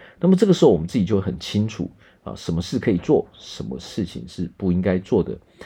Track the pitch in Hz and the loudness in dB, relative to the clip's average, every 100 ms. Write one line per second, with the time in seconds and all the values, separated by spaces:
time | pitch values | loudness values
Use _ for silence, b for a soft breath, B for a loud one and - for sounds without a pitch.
0 | B B 175 185 202 175 156 87 82 127 | B B 4 6 6 6 6 4 2 0
1 | 95 101 95 87 - 104 110 - - - | 2 0 0 -6 -4 -2 -2 -4 -8 -10
2 | b b - - - 82 92 127 117 90 | b b -14 -10 -4 -4 -2 -2 0 0
3 | - 143 - - - - - 65 - - | 2 0 0 -10 -18 -12 -10 -12 -10 -8
4 | 87 - 60 - 87 - 95 87 95 92 | -8 -8 -14 -10 -10 -4 -2 0 0 -2
5 | 92 110 82 55 _ B | 0 0 0 -6 _ B